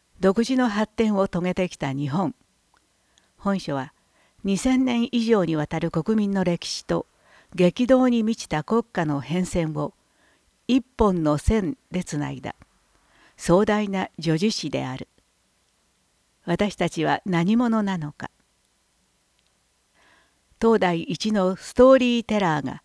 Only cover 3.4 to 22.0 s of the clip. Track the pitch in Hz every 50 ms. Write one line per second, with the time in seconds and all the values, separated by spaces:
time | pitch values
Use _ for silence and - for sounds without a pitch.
3.4 | - 202 196 185 - - 143 135 131 156 - _ _ _ _ _ _ _ _ _
4.4 | - 196 196 180 - 254 262 254 262 254 240 233 233 - - 240 226 226 226 208
5.4 | 175 160 160 151 151 - - 160 165 165 - 165 151 - 220 220 208 196 196 196
6.4 | 185 175 170 170 - - - - - - 170 170 - - _ _ _ _ - -
7.4 | _ _ - 170 180 180 - - 247 220 262 254 254 254 240 233 220 220 226 -
8.4 | - - - 151 151 - - 240 233 - - 185 170 151 147 139 - - 160 185
9.4 | 185 - - 180 165 160 151 151 147 - - _ _ _ _ _ _ _ _ _
10.4 | _ _ _ _ _ - 240 262 - - _ - 226 202 185 175 160 147 151 147
11.4 | - - 220 220 196 156 131 - _ _ - 180 180 - - 147 147 135 139 127
12.4 | - - - _ - - _ _ _ _ _ _ _ _ _ _ _ _ _ -
13.4 | - - 170 190 208 214 208 208 214 202 196 190 185 - - - 151 165 156 160
14.4 | 190 220 214 - - 147 131 135 131 131 131 131 - - _ _ _ _ _ _
15.4 | _ _ _ _ _ _ _ _ _ _ _ _ _ _ _ _ _ _ _ _
16.4 | _ 170 170 170 202 202 - - 175 165 - 165 156 151 147 - - 196 180 170
17.4 | 170 185 226 233 254 233 226 220 208 196 190 170 151 147 - - - - - _
18.4 | _ _ _ _ _ _ _ _ _ _ _ _ _ _ _ _ _ _ _ _
19.4 | _ _ _ _ _ _ _ _ _ _ _ _ _ _ _ _ _ _ _ _
20.4 | _ _ _ _ - 226 226 208 196 180 170 165 - - 175 - - 220 214 208
21.4 | 185 185 190 - - - - - 247 262 262 262